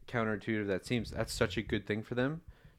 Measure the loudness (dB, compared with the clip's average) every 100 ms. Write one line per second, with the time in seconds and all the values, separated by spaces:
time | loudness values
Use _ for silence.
0 | -4 0 2 0 0 0 2 0 2 0
1 | 0 -2 -2 2 2 2 0 0 0 -2
2 | -2 0 0 0 -10 -20 -20